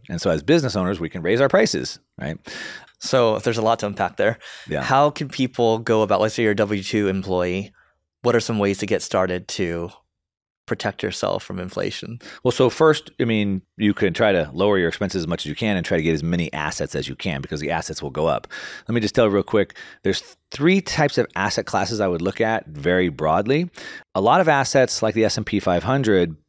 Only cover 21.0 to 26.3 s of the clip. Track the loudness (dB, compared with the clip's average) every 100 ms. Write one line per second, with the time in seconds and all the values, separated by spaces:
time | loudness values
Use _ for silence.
21 | 0 0 -2 -2 -2 -2 -2 -2 -2 0
22 | 0 0 -2 0 0 -2 -4 -6 0 2
23 | 2 0 0 2 2 0 0 -8 -16 -16
24 | -8 0 4 4 4 2 4 4 2 2
25 | 0 2 2 0 -2 -2 2 0 2 0
26 | 4 4 2